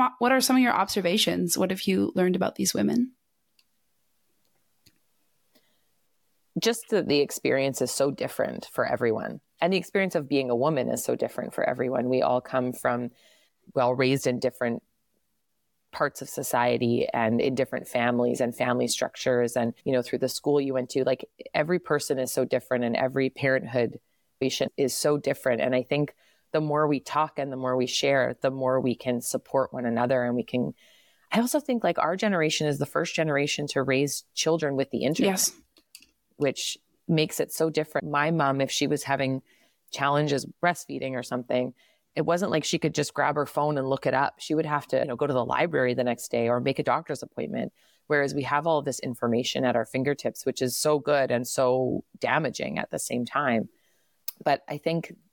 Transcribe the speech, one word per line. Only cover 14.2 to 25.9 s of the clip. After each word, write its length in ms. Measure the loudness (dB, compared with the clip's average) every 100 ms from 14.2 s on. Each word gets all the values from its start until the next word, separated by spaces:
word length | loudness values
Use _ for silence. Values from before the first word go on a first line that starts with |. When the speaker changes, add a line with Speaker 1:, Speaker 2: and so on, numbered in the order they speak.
| 0
Speaker 2:
in 140 | 0
different 420 | -2 -2 -4 -4 -10 _ _ _ _ _ _ _ _ _ _
parts 300 | -4 -4 -4
of 80 | -10
society 800 | -8 -2 2 2 2 2 2 0
and 260 | 0 2 2
in 160 | 2 0
different 320 | -2 -4 -4
families 540 | 0 0 2 0 0
and 140 | -2 -2
family 320 | -2 0 0
structures. 680 | -2 -4 -2 0 2 0 0
And, 180 | -2 -4
you 100 | -2
know, 80 | -2
through 180 | -2 -2
the 100 | -2
school 300 | -2 0 0
you 140 | 0
went 160 | -2 -2
to, 120 | 0
like, 260 | 0 -2 -6 -18 -4
every 260 | -2 0 0
person 380 | 0 -2 0 -2
is 120 | -2
so 120 | -2
different 400 | 0 -2 0 0
and 120 | 0 0
every 340 | 0 0 0
parenthood 720 | 0 0 0 0 0 -2 -4 _ _ _ _
patient 320 | -4 -2 -4 0
is 180 | -2 0
so 220 | 0 0
different. 440 | 0 -2 0 0
And 140 | 0 0
I 80 |
think 300 | 0